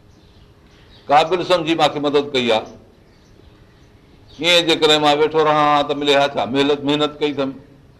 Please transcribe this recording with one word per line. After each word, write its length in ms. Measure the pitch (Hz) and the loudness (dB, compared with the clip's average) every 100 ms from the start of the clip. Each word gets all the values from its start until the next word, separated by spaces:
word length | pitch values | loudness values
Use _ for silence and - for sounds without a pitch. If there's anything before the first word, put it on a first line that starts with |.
| - _ - - - _ _ - - - - | -20 _ -20 -20 -20 _ _ -20 -20 -16 0
قابل 380 | 147 160 180 | 2 2 -2
سمجهي 300 | 165 180 156 | -2 -2 0
مون 140 | 165 147 | 0 0
کي 100 | 147 | 0
مدد 340 | 143 139 135 | -2 -2 -2
ڪئي 200 | 127 117 | -2 0
آهي. 140 | 107 - - - - _ _ _ - - - - _ - - - - - - | -2 -4 -14 -20 -20 _ _ _ -20 -20 -20 -20 _ -20 -20 -20 -20 -20 -6
ائين 260 | 165 175 160 | 0 2 2
جيڪڏهن 340 | 160 156 151 | 2 2 2
مان 180 | 147 147 | 2 2
ويٺو 260 | 151 156 | 0 2
رهان 120 | 151 151 | 2 2
ها، 260 | 147 147 | 2 2
ته 120 | 143 | 0
ملي 200 | 143 143 | -2 0
ها 120 | 139 139 | 2 2
ڇا؟ 180 | 123 | -2
محنت، 400 | 104 139 143 143 | -4 0 0 0
محنت 340 | 139 147 151 147 | -2 -2 -2 -4
ڪئي 120 | 151 | -4
اٿم. 200 | 143 135 135 - - - | -4 -6 -8 -18 -20 -20